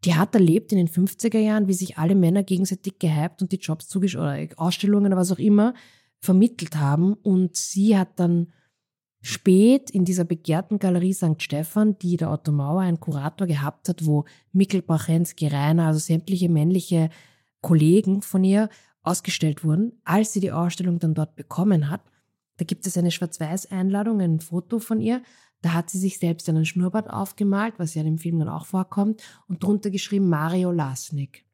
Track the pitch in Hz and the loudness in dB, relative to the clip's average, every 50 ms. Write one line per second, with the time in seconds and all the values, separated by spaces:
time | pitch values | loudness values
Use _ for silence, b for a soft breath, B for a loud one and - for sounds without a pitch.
0 | - 180 170 156 185 - - 226 190 170 160 208 - _ - 190 175 165 - 175 | 0 0 2 2 0 2 4 4 4 6 4 2 0 _ 0 0 0 0 0 0
1 | 180 196 - _ - 233 208 226 214 214 214 214 208 190 190 180 185 175 - - | -2 -2 -2 _ -6 -2 0 0 0 2 0 0 0 0 0 -2 -4 -8 -6 -2
2 | 160 170 196 196 180 165 175 202 196 - 190 180 190 185 190 185 _ 196 - _ | 0 2 4 4 4 4 4 2 0 0 0 -2 0 -2 -4 -6 _ -12 -10 _
3 | - 165 156 151 151 170 _ _ 190 180 - 185 - - 208 - - - - 196 | -2 0 0 0 0 -2 _ _ -4 -4 -4 -6 -4 -6 -6 -6 -6 -8 -4 -2
4 | 180 196 180 - 170 147 143 147 156 160 - - 160 175 180 - - 196 208 202 | -2 -2 -2 -2 -4 -4 -4 -4 -8 -10 -8 -4 -2 -2 -2 0 0 2 2 4
5 | 202 202 190 185 180 180 190 - - 214 208 208 208 233 247 B B B B B | 4 2 2 2 2 0 0 0 2 4 4 6 4 2 0 B B B B B
6 | B B B B - - 185 185 202 240 - - 170 160 - 151 147 139 143 151 | B B B B 0 2 4 6 6 4 2 -2 -12 -6 -4 -2 0 0 2 2
7 | 170 190 208 208 _ 208 190 185 185 175 170 - - - - 196 196 214 220 196 | 2 2 0 0 _ 0 2 2 2 0 _ -6 -10 -6 -2 0 2 4 4 4
8 | 185 185 _ - 180 170 170 170 170 170 b b b b b _ _ _ _ _ | 2 -2 _ -2 0 2 2 2 0 -2 b b b b b _ _ _ _ _
9 | _ _ _ _ _ - - - _ 202 185 185 208 226 262 277 269 - - 202 | _ _ _ _ _ -12 -12 -2 _ 4 6 6 8 6 6 4 2 -2 -2 0
10 | 185 175 185 180 175 170 180 165 _ - 160 160 190 - 214 202 196 190 180 175 | 0 0 0 -2 -2 -2 -2 -6 _ -2 -2 -2 -2 -2 -4 -2 0 0 0 2
11 | 175 185 196 - - 165 156 156 - - - 143 160 160 - 214 214 214 202 - | 0 0 -2 0 0 0 0 0 -4 -6 -4 -6 -6 -4 0 2 2 2 2 0
12 | - 175 175 165 165 156 151 151 _ - 147 147 139 139 156 185 190 180 170 160 | -2 -2 -2 0 0 -2 -2 -4 _ -2 -2 0 0 0 0 0 0 0 -2 -2
13 | - - 151 143 139 151 - - 196 175 156 143 139 143 - _ _ - 175 - | -4 -6 -6 -4 -6 -6 -6 -4 -4 -2 -2 -2 -2 -6 -8 _ _ -6 -4 -2
14 | 165 156 151 147 147 b b b b b _ 190 196 190 - 190 175 - 170 156 | 0 0 0 0 0 b b b b b _ 2 2 2 0 -4 -2 0 -2 -2
15 | - - 160 165 175 - - - 160 147 147 139 143 147 160 170 165 160 156 156 | 0 0 0 0 0 -2 -4 -4 -4 -2 -2 0 2 2 2 2 2 2 0 0
16 | 156 - 165 160 - - 190 175 180 170 170 156 151 165 185 190 170 - 180 165 | 0 0 -2 -2 0 -2 -2 0 0 2 2 2 2 2 0 0 -2 0 0 0
17 | 160 160 160 b b b b b b b b _ - - 170 160 151 156 175 208 | 0 0 -2 b b b b b b b b _ 0 2 4 6 6 6 6 4
18 | 208 190 190 202 202 - - 190 185 190 196 202 220 214 b b b b b b | 4 2 0 -2 -2 -2 0 2 2 4 4 2 2 0 b b b b b b
19 | _ 160 180 - - - - - - 156 147 - - 156 151 165 208 233 - _ | _ -4 -4 -4 -4 -6 -4 -2 0 -2 -2 -2 0 0 2 2 0 -2 -4 _
20 | _ - 165 202 220 214 - 208 185 185 - 156 170 175 170 - 180 180 175 170 | _ -2 0 0 0 0 -2 -2 -2 -2 -2 -2 -2 -2 -2 -2 -2 -2 -2 0
21 | - 160 156 160 156 156 _ - - _ - - 180 208 196 165 147 143 160 - | 0 -2 0 0 -2 -4 _ -18 -16 _ -4 -2 2 2 2 2 2 0 -4 -6
22 | _ _ _ _ _ _ _ _ _ _ _ _ 175 160 190 - - 190 - 180 | _ _ _ _ _ _ _ _ _ _ _ _ -6 -6 -6 -6 -6 -6 -4 0
23 | 175 180 165 - 175 165 - - 160 151 165 190 - - 196 185 185 190 196 202 | 0 0 -2 -2 -6 -8 -6 -8 -8 -6 -6 -8 -8 -8 -6 -4 -2 -2 -2 -2
24 | 208 226 226 208 185 170 160 156 160 - 170 175 175 _ - 226 220 - 226 220 | -2 -2 -2 0 0 0 0 -2 -2 -4 -6 -6 -6 _ -6 -6 -4 -2 -4 -2
25 | 220 220 233 254 247 b b b b b b _ - 170 165 170 170 - - 190 | 0 -2 -2 -4 -6 b b b b b b _ -4 -2 0 0 -4 -4 -4 -2
26 | 185 196 - - - 170 170 165 - - 160 160 160 160 - 180 180 185 180 220 | -2 -2 -4 -2 -2 -2 -2 -4 -4 -2 0 0 0 0 -2 -2 -2 -2 -2 -4
27 | 208 - - - 196 196 - - 214 202 196 196 208 233 226 - 180 160 - 160 | -6 -6 -8 -8 -8 -8 -6 -4 -2 0 0 0 -2 -4 -6 -6 -8 -6 -4 -4
28 | 156 156 156 160 160 170 165 165 156 - - - - - - 185 185 _ - - | -2 -2 -2 -2 -2 -4 -2 -2 -2 -4 -6 -10 -10 -6 -4 -4 -4 _ -2 -2
29 | 202 208 220 220 B B B B B B 190 165 - 185 208 202 208 208 190 196 | -2 -2 -2 -4 B B B B B B -8 -6 -2 -2 -2 -2 -2 -4 -6 -6
30 | - - 208 196 196 185 165 151 151 165 170 185 180 180 175 170 151 135 135 131 | -6 -4 -2 0 2 2 2 0 -2 -2 -2 -2 0 0 0 -2 -2 -4 -6 -10
31 | - - - 143 139 131 _ - _ _ | -10 -10 -8 -8 -8 -8 _ -20 _ _